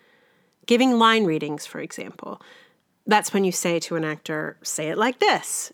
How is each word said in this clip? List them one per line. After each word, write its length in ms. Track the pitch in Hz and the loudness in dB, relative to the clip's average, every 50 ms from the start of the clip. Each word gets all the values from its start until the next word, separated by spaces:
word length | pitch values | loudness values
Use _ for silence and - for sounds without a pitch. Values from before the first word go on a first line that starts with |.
| _ _ _ _ _ _ _ _ _ _ _ _ _ | _ _ _ _ _ _ _ _ _ _ _ _ _
Giving 320 | - 233 226 262 262 247 226 | 2 4 4 4 4 4 6
line 260 | 226 226 226 226 214 | 6 6 6 6 4
readings, 420 | 170 156 156 151 147 151 147 - | 2 0 0 -2 -4 -8 -8 -10
for 140 | - - 165 | -12 -12 -12
example. 600 | - - - - - - - - - - - - - - - - - _ _ _ _ _ _ _ - | -12 -12 -12 -14 -14 -16 -16 -16 -14 -14 -14 -16 -18 -20 -20 -20 -20 _ _ _ _ _ _ _ 0
That's 280 | - 214 214 175 - - | 2 2 2 2 2 0
when 100 | 202 196 | 0 2
you 80 | 185 | 0
say 300 | 175 - - 180 170 165 | 0 0 -2 -2 -2 -2
to 160 | - - 170 | -4 -4 -6
an 80 | 165 160 | -4 -4
actor, 540 | 156 151 151 - - 160 156 156 156 156 _ - | -4 -6 -8 -8 -8 -6 -6 -6 -8 -10 _ -10
"Say 280 | - - - 156 151 | -8 -8 -6 -6 -4
it 80 | 165 190 | -2 0
like 200 | 220 254 247 - | 0 0 0 2
this," 540 | - - 277 170 - - - - - - | 2 2 2 2 -2 -6 -8 -8 -8 -10